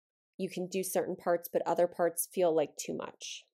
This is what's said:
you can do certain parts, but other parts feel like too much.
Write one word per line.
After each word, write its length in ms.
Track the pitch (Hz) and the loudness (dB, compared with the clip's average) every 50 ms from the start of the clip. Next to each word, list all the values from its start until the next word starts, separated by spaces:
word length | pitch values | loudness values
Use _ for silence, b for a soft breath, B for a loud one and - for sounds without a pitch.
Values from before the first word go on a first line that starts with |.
| _ _ _ _ _ _ _ | _ _ _ _ _ _ _
you 140 | - 190 180 | -6 -6 -4
can 160 | - 175 180 | -2 -4 -4
do 160 | 180 - 190 | -2 -2 -4
certain 340 | 190 185 - 185 - - 180 | -4 0 0 0 0 0 -4
parts, 320 | - - 180 175 170 - - | -2 0 0 0 0 0 -2
but 120 | - 175 - | -2 -2 0
other 220 | - 170 175 175 | 2 2 4 2
parts 420 | 175 - - 175 165 165 - - - | 2 2 2 0 0 0 -2 -6 -4
feel 240 | - 190 180 170 156 | 0 2 2 4 4
like 220 | 160 147 - - | 4 2 0 -2
too 180 | - - - 160 | -8 -6 -6 -6
much. 500 | - - - - _ - - - - - _ | -6 -6 -10 -10 _ -12 -12 -12 -14 -16 _